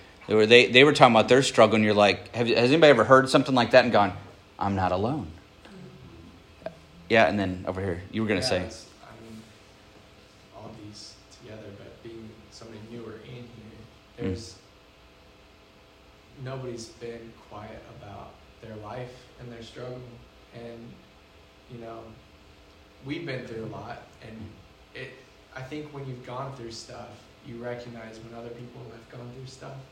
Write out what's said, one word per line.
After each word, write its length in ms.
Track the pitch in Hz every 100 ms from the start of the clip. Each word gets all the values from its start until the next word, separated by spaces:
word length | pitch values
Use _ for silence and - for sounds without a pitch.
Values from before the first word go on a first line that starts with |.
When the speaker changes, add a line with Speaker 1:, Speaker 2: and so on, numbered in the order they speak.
| - - -
Speaker 1:
they 80 |
were, 100 | 107 107
they, 200 | 120 -
they 160 | 123
were 80 | 147
talking 220 | 143 131
about 140 | 113 107
their 140 | 123
struggle, 340 | 139 - 107 110
and 80 |
you're 100 | 107
like, 400 | 104 101 90 -
"Have, 120 | 120 117
has 240 | - 123
anybody 200 | 160 151
ever 140 | 120
heard 240 | 107 131 135
something 240 | 151 135
like 160 | 131 113
that 120 | 127
and 80 | 117
gone, 220 | 110 101 98 - - - -
'I'm 160 | 98
not 180 | 98 92
alone'?" 380 | 90 110 151 80 85 - - - 190 - - - - - - - - - - - - -
Yeah, 180 | 113 85
and 120 | 101
then 260 | 92 92 -
over 140 | 92
here, 220 | 98 85 -
you 100 | 107
were 60 | 107
gonna 120 | 92
Speaker 2:
Yeah, 60 | -
Speaker 1:
say. 140 | 92
Speaker 2:
it's, 240 | 82 - - -
I 100 | - 113
mean, 200 | 113 113 - - - - - - - - - - - -
all 140 | 107 110
these 300 | 104 104 - - - -
together, 260 | 120 110 104 98
but 240 | 95 -
being 260 | 117 113 110 104 101
somebody 300 | - 113 110 113
newer 260 | 120 107 104 131
in 80 |
here, 100 | 123
Speaker 1:
Mm. 720 | 117 110 107 107 110 - - -
Speaker 2:
there's, 380 | 95 95 - - - - - _ - - - - - - - _ - - - - - -
nobody's 440 | 131 131 123 113 -
been 440 | - 117 117 113 - -
quiet 340 | 104 110 110 - -
about 300 | 104 92 - - - -
their 160 | 110 107
life 360 | 107 127 123 - - -
and 100 | 123
their 100 | 113
struggle. 380 | 113 131 123 127 123 117 - - -
And, 380 | 117 117 117 117 - - - - - - - -
you 60 | 120
know, 220 | 113 113 113 - - - - - - - - -
we've 220 | 135 165 143
been 200 | 123 110
through 180 | 113
a 80 | 110
lot, 280 | 101 - - - - 113
and 100 | 110 95 - - - -
it, 160 | 123 127 - - - - 135
I 60 |
think 300 | 131 151 143
when 140 | 139 131
you've 180 | 120 127
gone 280 | 123 135 117
through 140 | 117
stuff, 380 | 110 - - 104 104 - - 131
you 160 | 117
recognize 560 | 123 120 120 117 110 110
when 140 | 117 117
other 120 | 120
people 300 | 117 120 131 120
have 180 | 113 - 127
gone 120 | 120 131
through 100 | 127
stuff 280 | - 139 135 -